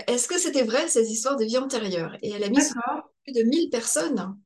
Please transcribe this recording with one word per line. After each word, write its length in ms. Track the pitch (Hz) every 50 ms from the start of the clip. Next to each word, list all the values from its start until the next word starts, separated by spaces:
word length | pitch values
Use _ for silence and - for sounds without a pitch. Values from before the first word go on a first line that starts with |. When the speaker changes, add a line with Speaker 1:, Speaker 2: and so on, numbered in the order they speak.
| -
Speaker 1:
est-ce 220 | - 240 240 - -
que 100 | 359 359
c'était 240 | 320 320 285 277 247
vrai 260 | 214 214 277 330 339
ces 220 | - 240 226 214
histoires 260 | 220 226 - 262 285
de 80 | 247 220
vie 140 | 220 226 254
antérieure ? 580 | 269 269 269 226 214 196 180 170 165 160 - - -
Et 80 | 208
elle 140 | 202 202 202
a 40 | 202
mis 140 | 233 285 -
sur 120 | - -
Speaker 2:
D'accord. 360 | 240 233 254 285 302 - - _ _ _
Speaker 1:
plus 80 | - 262
de 100 | 233 226
mille 260 | 226 269 339 330 277
personnes. 640 | - 226 226 - - 294 330 330 269 202 180 190 196 - -